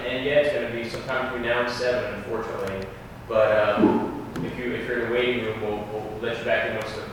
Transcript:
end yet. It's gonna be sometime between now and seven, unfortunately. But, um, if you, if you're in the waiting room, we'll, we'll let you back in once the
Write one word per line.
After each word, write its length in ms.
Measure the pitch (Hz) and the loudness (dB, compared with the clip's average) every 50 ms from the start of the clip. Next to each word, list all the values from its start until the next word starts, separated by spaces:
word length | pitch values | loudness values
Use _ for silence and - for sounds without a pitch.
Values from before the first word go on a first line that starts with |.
end 240 | - 127 127 131 131 | -4 -4 -2 0 0
yet. 200 | 143 147 147 143 | 4 4 4 4
It's 80 | 147 143 | 4 2
gonna 180 | 123 120 117 | 0 0 -2
be 180 | 113 117 117 113 | -2 -4 -4 -6
sometime 380 | 123 123 - 135 131 127 127 | -6 -6 -4 -2 -2 -2 -2
between 160 | 123 123 120 117 | -2 -2 -2 0
now 180 | 120 120 123 | 2 2 2
and 80 | 123 123 | 2 0
seven, 460 | 123 - 127 123 123 123 - 101 - | 0 0 0 2 2 2 0 -2 -4
unfortunately. 680 | 101 101 117 113 110 113 - - 98 98 98 95 95 95 - - - - - - - - - | -6 -4 -4 -4 -2 -2 -4 -4 -4 -4 -4 -4 -4 -6 -8 -10 -12 -14 -14 -14 -12 -4 2
But, 400 | 110 110 107 107 107 107 - - | 4 6 6 6 6 6 4 4
um, 600 | - 113 104 - - 101 - - - - - - - - - | 6 6 6 6 6 4 0 -2 -6 -8 -8 -8 -6 -6 -4
if 140 | - - 123 | -4 -4 -4
you, 140 | 123 120 113 | -4 -4 -4
if 120 | 113 110 | -4 -4
you're 140 | 123 120 120 117 | -2 -2 -2 0
in 40 | |
the 60 | 113 120 | 0 2
waiting 300 | 123 123 123 123 117 110 | 2 2 2 0 0 -2
room, 160 | 107 107 107 | -2 -4 -2
we'll, 260 | 107 104 107 107 110 107 107 | -2 -2 -2 -4 -4 -6 -6
we'll 260 | 107 107 - - - | -6 -6 -6 -6 -4
let 160 | 117 113 113 | -4 -4 -2
you 60 | 113 117 | -2 0
back 260 | 117 113 113 117 113 | 2 2 2 2 0
in 60 | 110 | -2
once 160 | 107 107 - | -4 -4 -6
the 120 | - 110 - - | -6 -8 -8 -4